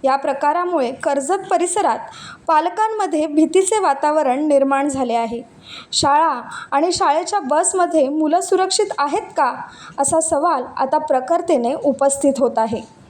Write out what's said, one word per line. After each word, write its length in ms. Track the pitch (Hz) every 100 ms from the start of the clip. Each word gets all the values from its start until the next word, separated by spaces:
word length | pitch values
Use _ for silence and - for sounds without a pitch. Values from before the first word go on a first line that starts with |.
या 120 | 269 269
प्रकारामुळे 760 | 294 277 294 330 359 339 247
कर्जत 560 | - 320 285 269 381 381
परिसरात 480 | 359 349 415 339 226 - - - - -
पालकांमध्ये 800 | 311 330 339 440 440 381 302 311
भीतीचे 520 | 294 302 370 381 440
वातावरण 680 | 370 277 302 302 285 254 302
निर्माण 420 | 277 269 277 285
झाले 240 | 269 247
आहे. 280 | 233 226 233 - - - - -
शाळा 500 | - 294 285 330 254 226 - -
आणि 200 | 277 339
शाळेच्या 480 | 349 359 302 349 415
बसमध्ये 680 | 277 294 370 381 349 330 262
मुलं 320 | 302 311 330
सुरक्षित 440 | 381 370 381 381 403 -
आहेत 340 | 285 285 - -
का, 160 | 269 127 - - - -
असा 200 | 277 320
सवाल 440 | 320 294 339 294 247 -
आता 200 | 262 311
प्रकर्तेने 760 | 311 262 254 339 339 302 233
उपस्थित 600 | 285 285 247 277 269 285 269
होत 120 | 254 226
आहे. 420 | 220 220 - -